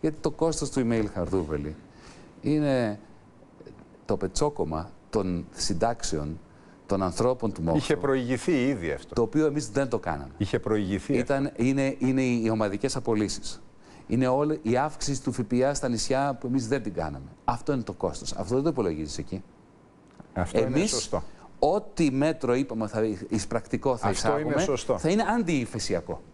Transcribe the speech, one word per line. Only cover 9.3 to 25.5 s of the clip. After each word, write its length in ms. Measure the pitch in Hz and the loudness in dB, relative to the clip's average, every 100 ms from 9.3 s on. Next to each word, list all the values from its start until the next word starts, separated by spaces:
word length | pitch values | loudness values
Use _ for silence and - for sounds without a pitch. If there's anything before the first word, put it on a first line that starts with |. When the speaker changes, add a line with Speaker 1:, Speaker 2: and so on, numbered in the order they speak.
| 151 156 | 4 2
Speaker 1:
εμείς 240 | 143 - | 2 -2
δεν 200 | 139 135 | 0 0
το 100 | 110 | 0
κάναμε. 320 | 90 76 67 - | -2 -4 -6 -4
Speaker 2:
Είχε 220 | 101 117 | 0 0
προηγηθεί 540 | - 107 95 98 - 131 | 2 0 2 -2 0 0
Speaker 1:
Ήταν, 280 | 120 139 139 | 2 0 0
Speaker 2:
αυτό. 180 | - | 0
Speaker 1:
είναι, 320 | 123 135 135 135 | 2 2 0 0
είναι 220 | 131 131 | 0 2
οι 280 | 127 120 113 | 2 2 2
ομαδικές 460 | 110 107 98 135 131 | 2 2 0 -2 -2
απολύσεις. 680 | 117 110 101 - - - - - - - - | 0 2 2 -2 -6 -10 -14 -20 -20 -20 -2
Είναι 200 | 117 127 | 2 4
όλη 320 | 127 147 151 | 4 2 0
η 160 | 110 123 | 2 2
αύξηση 460 | 151 - - 135 | 2 -2 -4 -2
του 80 | - | -2
Φ 80 | 120 110 | -4 0
Π 160 | 123 | 2
Α 100 | 131 | 2
στα 140 | 143 131 | 2 -2
νησιά 480 | 117 - 131 143 127 | -2 0 2 2 -2
που 80 | 123 | 0
εμείς 200 | 131 110 | -2 0
δεν 160 | 139 | 0
την 100 | 107 | -2
κάναμε. 320 | 85 80 71 69 - - | -4 -4 -6 -12 -6 -4
Αυτό 280 | 120 - | -2 0
είναι 80 | 139 | -2
το 120 | 107 | -2
κόστος. 400 | 92 90 - - | -2 -2 -2 -8
Αυτό 200 | - 90 127 | -6 0 2
δεν 80 | |
το 60 | 151 | 2
υπολογίζεις 480 | 151 95 78 78 - | 2 0 0 -4 -6
εκεί. 260 | - 92 - - - - - - - - - | -6 -8 -10 -20 -20 -20 -20 -20 -20 -20 -10
Speaker 2:
Αυτό 240 | - 87 113 | -4 0 2
είναι 80 | 113 | 2
Speaker 1:
Εμείς, 220 | 131 208 | 2 2
Speaker 2:
σωστό. 340 | 120 - 98 - - - - | 0 -2 -4 -4 -14 -20 0
Speaker 1:
ό,τι 520 | 143 202 208 - 156 | 2 2 -2 2 2
μέτρο 420 | 131 151 156 120 123 | 4 0 0 0 2
είπαμε 320 | 135 113 107 | 0 -2 -2
θα, 140 | 110 110 98 - | 0 0 -2 -2
εισπρακτικό 680 | 110 - 117 - 104 139 123 | -2 0 -4 -2 -2 0 0
θα 100 | 101 | 0
Speaker 2:
Αυτό 200 | 95 113 | 0 0
είναι 100 | 127 | 0
Speaker 1:
εισάγουμε, 220 | 151 143 | 0 0
Speaker 2:
σωστό. 360 | - 131 - 113 | 2 0 0 0
Speaker 1:
θα 120 | 160 | 2
είναι 140 | 196 226 233 | 2 2 2
αντιυφεσιακό. 840 | 185 | 2